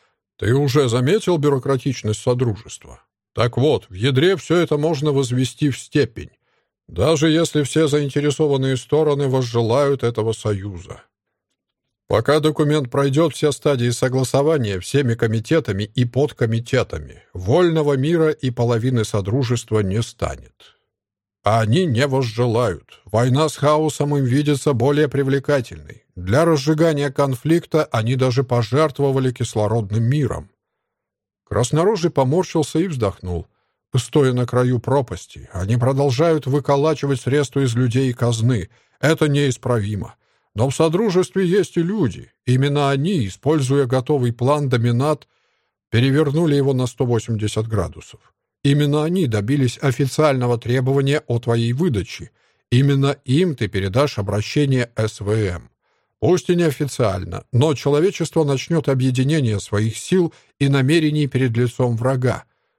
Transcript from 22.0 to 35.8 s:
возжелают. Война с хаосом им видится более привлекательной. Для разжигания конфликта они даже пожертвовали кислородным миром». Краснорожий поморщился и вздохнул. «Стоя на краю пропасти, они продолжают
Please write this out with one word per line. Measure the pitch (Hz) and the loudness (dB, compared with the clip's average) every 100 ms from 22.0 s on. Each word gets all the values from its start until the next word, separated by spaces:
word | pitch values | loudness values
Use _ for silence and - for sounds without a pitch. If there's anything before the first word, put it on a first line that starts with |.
| 143 | 0
возжелают. | 131 123 107 123 113 117 85 - - - | 0 -2 -2 0 2 0 -4 -10 -20 -4
Война | 107 120 135 156 | 0 2 2 0
с | - | 0
хаосом | 147 151 156 - 143 147 | 2 2 2 -2 -2 0
им | |
видится | 127 135 147 143 151 | 0 0 0 0 0
более | 120 139 147 147 | 0 2 2 0
привлекательной. | 143 135 139 135 143 117 78 76 - _ | 0 0 0 0 -2 -2 -12 -18 -20 _
Для | - 90 127 | -12 -2 2
разжигания | 170 151 135 156 165 143 143 | 4 2 0 2 2 2 -2
конфликта | 135 139 127 147 170 - 156 147 | 0 -2 -2 0 0 0 -2 0
они | 117 113 131 | -2 -2 0
даже | 131 123 | 0 0
пожертвовали | 127 120 113 135 156 - 139 131 131 | 0 0 0 0 0 0 0 0 -2
кислородным | 120 117 110 104 117 98 110 | -2 -4 -2 0 -2 -2 -2
миром». | 117 147 131 80 87 _ _ _ _ _ _ _ _ _ _ | 0 0 -2 -4 -10 _ _ _ _ _ _ _ _ _ _
Краснорожий | 101 120 151 180 208 165 | -2 0 2 2 0 0
поморщился | 143 131 160 - 165 143 156 | 0 0 0 0 -2 -2 -2
и | 190 | -4
вздохнул. | 139 101 - 92 87 - _ _ _ _ 127 | -2 -4 -4 -8 -8 -10 _ _ _ _ -4
«Стоя | - 156 131 | 0 2 2
на | 123 123 | 2 0
краю | 123 127 123 | 0 0 0
пропасти, | 123 139 123 85 - - - | 0 -2 -2 -8 -14 -20 -14
они | 90 95 | -8 -2
продолжают | 120 | 0